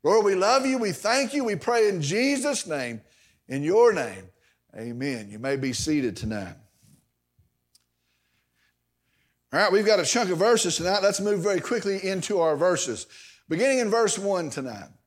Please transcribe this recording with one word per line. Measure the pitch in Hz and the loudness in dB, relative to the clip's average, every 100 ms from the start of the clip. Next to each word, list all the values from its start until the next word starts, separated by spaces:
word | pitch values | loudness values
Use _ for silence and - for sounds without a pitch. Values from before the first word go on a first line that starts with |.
Lord, | 147 220 202 | 4 4 4
we | 190 | 2
love | 202 262 262 | 4 2 2
you. | 262 | 0
We | 214 | -2
thank | 160 202 254 269 | -2 0 0 0
you. | 285 | -2
We | 240 196 | -2 -2
pray | - 240 214 | 0 2 2
in | 190 | 2
Jesus' | 143 202 262 277 285 269 - | -2 0 0 0 -2 -4 -4
name, | 147 123 110 _ _ _ _ _ | -6 -6 -10 _ _ _ _ _
in | 135 | -6
your | 147 202 240 | 2 6 6
name. | 185 120 95 92 _ _ _ _ - | 4 -4 -8 -18 _ _ _ _ -14
Amen. | 117 120 139 123 104 | -12 -8 -6 -6 -10
You | 107 | -10
may | 131 139 | -6 -4
be | 135 | -4
seated | 120 - 151 123 90 | -4 -2 0 -2 -4
tonight. | 110 107 92 - _ _ _ _ _ _ _ _ _ _ _ _ _ _ _ _ _ _ _ _ _ _ _ _ _ _ _ _ _ | -6 -6 -8 -16 _ _ _ _ _ _ _ _ _ _ _ _ _ _ _ _ _ _ _ _ _ _ _ _ _ _ _ _ _
All | 147 | 0
right, | 202 | 4
we've | 196 214 | 4 4
got | 208 | 4
a | 156 | 4
chunk | 247 202 | 0 0
of | 170 | 2
verses | 208 226 180 - | 4 4 2 -2
tonight. | 170 202 | -2 2
Let's | 196 196 | 0 0
move | 202 208 | -2 0
very | 190 185 | 0 -2
quickly | - 240 196 196 185 | -2 -4 -2 -4 -4
into | 190 - 202 | -4 -2 0
our | 165 143 | 0 2
verses. | 175 170 - 107 - - - - _ | 2 2 -2 -8 -10 -20 -20 -20 _
Beginning | 160 262 262 | 0 2 2
in | 220 | 2
verse | 233 220 - | 2 2 0
one | 196 190 160 | -2 -2 -4
tonight. | 143 131 104 80 _ | -8 -10 -12 -16 _